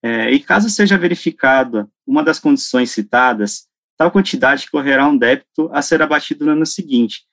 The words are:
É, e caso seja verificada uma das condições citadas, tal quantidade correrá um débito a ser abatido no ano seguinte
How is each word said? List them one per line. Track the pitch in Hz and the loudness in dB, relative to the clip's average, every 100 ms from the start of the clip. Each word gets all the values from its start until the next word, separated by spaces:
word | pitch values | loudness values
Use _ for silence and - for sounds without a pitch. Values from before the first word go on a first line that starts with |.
É, | 117 113 117 | -4 -4 0
e | 139 | 0
caso | - 190 220 | 0 0 0
seja | - 208 196 | 2 2 2
verificada | 175 170 - - 135 135 127 113 104 _ - | 0 -2 -4 -2 2 2 0 -4 -6 _ -2
uma | 143 | 0
das | 151 160 | 0 0
condições | 151 139 - 127 123 | 0 0 0 -2 -2
citadas, | - 104 123 127 113 101 - _ _ _ _ | -4 -2 2 2 0 -4 -6 _ _ _ _
tal | 170 | 0
quantidade | 202 190 135 127 143 - | 2 0 0 0 0 -2
correrá | 147 139 135 143 | -4 0 2 2
um | 139 | 2
débito | 117 135 _ - 160 | 2 0 _ -6 -4
a | 147 | -4
ser | 143 160 | -2 0
abatido | 156 147 - 147 | 2 -2 -4 -4
no | 147 | 0
ano | 151 156 | 0 -2
seguinte | - 165 127 226 - _ | -4 -2 0 0 -4 _